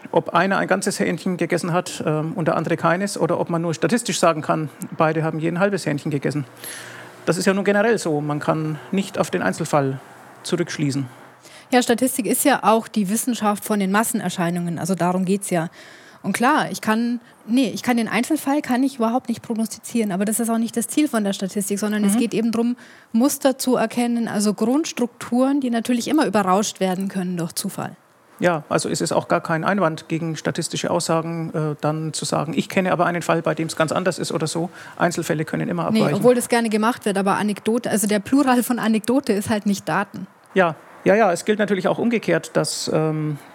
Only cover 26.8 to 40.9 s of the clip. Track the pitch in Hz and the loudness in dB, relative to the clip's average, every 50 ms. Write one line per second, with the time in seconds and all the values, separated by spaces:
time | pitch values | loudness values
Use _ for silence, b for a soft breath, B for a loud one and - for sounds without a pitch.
26.8 | 190 190 185 180 196 196 - 196 185 180 180 170 165 170 - - - 190 - - | 0 0 0 -2 -2 -4 -4 -4 -4 -2 -2 -4 -4 -4 -6 -6 -6 -6 -6 -6
27.8 | - - 165 - _ _ _ _ _ _ - - 170 175 170 151 - - - 165 | -8 -10 -10 -14 _ _ _ _ _ _ -8 0 2 2 2 2 0 0 0 0
28.8 | - - 147 151 - 160 - 165 - - 175 175 - - 165 156 156 - 196 202 | 0 0 -2 -2 -2 0 0 0 2 2 0 0 2 0 -2 0 0 0 2 2
29.8 | 180 160 160 151 - - 165 160 170 165 156 151 - - - - 160 - - 151 | 2 0 0 -2 -6 -6 -4 -4 -2 -4 -6 -2 -2 -2 -2 -2 -4 -4 -6 -4
30.8 | - 175 - 175 - - 165 165 156 165 165 165 160 160 - 165 156 151 147 - | -2 0 0 0 0 2 0 0 0 -2 -4 -4 -6 -4 -4 -2 -2 -2 -4 -2
31.8 | - 151 156 156 160 156 - - 165 - 165 156 151 165 - - - - - 196 | -2 -2 -2 -2 -4 -6 -6 -6 -4 -2 -2 -2 -2 0 -2 -2 -4 0 -2 0
32.8 | 185 185 185 165 175 170 175 175 165 - 165 165 165 160 160 - 160 151 - - | 0 2 2 2 2 0 0 -2 0 0 0 0 0 0 -2 -2 -4 -4 0 -2
33.8 | 160 156 - - 175 185 160 - - - 156 170 160 151 - 165 165 190 B B | 0 0 0 0 0 -2 -2 -2 -6 -4 -2 -2 -2 -2 -2 -4 -4 -6 B B
34.8 | B B B - - 175 165 175 165 - 160 151 160 - - 160 160 - 185 170 | B B B 0 0 0 0 -2 -2 -2 -2 -2 -2 -4 -4 -4 -2 -2 -2 -2
35.8 | 160 - 220 220 208 - 151 202 202 247 247 240 240 - 247 233 233 226 208 214 | -2 0 2 2 2 2 2 4 4 4 4 4 2 0 0 0 2 0 0 0
36.8 | 214 226 247 - - 214 190 196 190 196 185 - 202 208 202 - - 220 226 247 | 0 0 0 0 -2 -2 0 0 2 2 0 0 0 -2 -2 -2 -2 -2 -2 0
37.8 | - - 185 208 214 202 214 208 196 - 269 277 294 262 247 247 226 - 240 214 | 0 0 0 0 0 0 0 -2 0 2 2 4 4 4 4 2 2 0 -2 0
38.8 | 190 214 220 220 - - 247 277 - - 202 202 208 - 233 208 - 202 196 - | 0 2 2 2 2 2 0 2 2 2 0 0 0 0 -2 0 0 0 -2 -2
39.8 | - - 156 185 208 - - 208 190 - - _ - - - 190 180 170 151 - | -2 -2 -2 -2 -2 -4 -8 -12 -12 -14 -16 _ -20 -2 2 4 4 4 2 -4
40.8 | - - | -12 -20